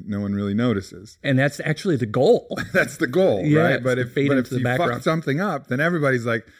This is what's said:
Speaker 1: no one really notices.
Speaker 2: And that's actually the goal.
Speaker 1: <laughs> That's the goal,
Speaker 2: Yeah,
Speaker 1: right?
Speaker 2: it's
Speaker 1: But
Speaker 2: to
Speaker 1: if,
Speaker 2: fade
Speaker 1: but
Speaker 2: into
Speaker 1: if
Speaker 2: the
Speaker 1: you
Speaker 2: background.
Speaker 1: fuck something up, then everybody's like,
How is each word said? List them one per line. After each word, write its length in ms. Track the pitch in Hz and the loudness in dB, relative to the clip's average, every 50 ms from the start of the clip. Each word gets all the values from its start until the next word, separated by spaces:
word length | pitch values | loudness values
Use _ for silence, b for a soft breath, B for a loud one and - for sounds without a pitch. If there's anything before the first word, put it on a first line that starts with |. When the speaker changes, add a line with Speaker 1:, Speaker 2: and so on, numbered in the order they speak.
| 92 | -8
Speaker 1:
no 160 | - 104 101 | -6 -6 -4
one 140 | 101 101 101 | -4 -4 -4
really 180 | 101 104 101 | -2 -2 -2
notices. 640 | 101 107 120 127 110 98 92 - - 87 101 117 - _ | -2 0 0 0 0 -2 -4 -8 -14 -20 -20 -20 -18 _
Speaker 2:
And 160 | - 147 135 131 | -2 0 2 2
that's 200 | 135 143 - - | 2 0 -2 -4
actually 360 | 143 147 156 - - 202 160 | -4 -4 -4 -2 -2 -2 0
the 80 | 120 123 | 0 -2
goal. 500 | 104 107 127 135 202 240 - - - - - - | -2 2 4 4 6 4 4 2 -4 -8 -8 -8
Speaker 1:
<laughs> 60 | - - | -2 0
That's 240 | 185 151 120 - - | 0 0 0 -2 -4
the 80 | 165 | -4
goal, 360 | 127 123 180 190 175 117 95 90 | 0 2 2 2 2 2 2 2
Speaker 2:
Yeah, 140 | 151 147 156 | 4 4 4
Speaker 1:
right? 100 | 165 - 135 | 4 2 2
Speaker 2:
it's 60 | 117 | 0
Speaker 1:
But 120 | 120 127 127 | 0 -2 0
Speaker 2:
to 80 | 127 | 0
Speaker 1:
if, 100 | 123 120 | -2 -2
Speaker 2:
fade 160 | - 147 139 143 | -2 0 0 2
Speaker 1:
but 80 | 139 | 2
Speaker 2:
into 120 | 131 123 - | 0 0 -2
Speaker 1:
if 20 | |
Speaker 2:
the 80 | 131 131 | -4 -2
Speaker 1:
you 60 | 127 | -2
Speaker 2:
background. 280 | 123 123 135 175 143 120 | 0 0 0 0 -2 -2
Speaker 1:
fuck 60 | 120 | -2
something 380 | - 170 160 165 156 151 135 156 | -2 -2 -2 0 -2 -2 -2 -2
up, 280 | 196 208 160 139 - - | -2 -2 -4 -6 -4 -4
then 120 | 127 131 | -2 0
everybody's 460 | 151 170 180 165 147 135 131 123 113 | 0 0 0 0 2 2 0 0 0
like, 200 | 120 113 113 - b b | -2 -2 -2 -4 b b